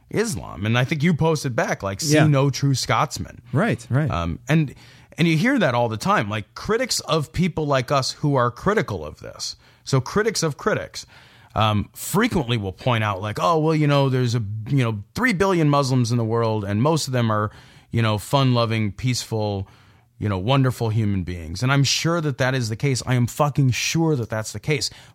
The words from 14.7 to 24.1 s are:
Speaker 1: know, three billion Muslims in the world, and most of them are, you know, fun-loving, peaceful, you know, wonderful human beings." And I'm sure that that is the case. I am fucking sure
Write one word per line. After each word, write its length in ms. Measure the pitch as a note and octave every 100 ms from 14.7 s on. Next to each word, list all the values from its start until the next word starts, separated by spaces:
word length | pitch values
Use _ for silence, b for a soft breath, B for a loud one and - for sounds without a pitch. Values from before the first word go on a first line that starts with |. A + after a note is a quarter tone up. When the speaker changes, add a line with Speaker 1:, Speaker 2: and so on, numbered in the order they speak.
| C#3
Speaker 1:
know, 200 | A#2 G#2+ - -
three 180 | B3
billion 360 | F3 G3 F3+ D3+
Muslims 400 | C#3+ C3 C3 A#2
in 60 | A#2+
the 60 | A2
world, 380 | A#2 A2+ A2
and 180 | G2 G2+
most 260 | C#3 D#3+ -
of 60 |
them 160 | B2 A2+
are, 200 | G#2+ G#2+ B B B B
you 100 | A2+
know, 160 | A2+ G#2+
fun-loving, 760 | - C#3 C3 A#2+ A2+ A2 G#2+
peaceful, 720 | - C3 A#2+ - A2+ G#2+ G2+ F#2+ b b b b -
you 120 | G#2
know, 80 | F#2+
wonderful 520 | G2+ C#3 B2+ - A#2
human 320 | A2 G#2 G2
beings." 380 | E2+ F2+ D#2 F2+
And 80 | B2+
I'm 140 | C#3
sure 380 | C3 - D#3+ E3+
that 160 | D3+ C3
that 180 | C3 C3
is 140 | A2
the 80 | A2
case. 260 | C#3+ B2+ -
I 100 | B2
am 120 | A#2+
fucking 440 | - D3 C3+ C3
sure 440 | A2 - E3 D#3+